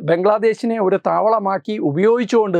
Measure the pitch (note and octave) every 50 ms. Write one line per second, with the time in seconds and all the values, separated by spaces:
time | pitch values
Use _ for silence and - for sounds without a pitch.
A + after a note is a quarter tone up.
0 | F#3+ D3 E3+ E3+ F#3 G#3 G#3 A3 G#3 A3+ G#3+ - - A#3 A3+ A3+ G3 F#3 F#3+ G3
1 | - F#3 E3 F3 F#3 A3 A3 A3 G3+ F#3+ G3 F#3+ - - G#3+ A3 - D3+ C#3 E3
2 | G3 A3 A#3 B3 A#3+ G3 B3 A3+ G#3+ G3+ F3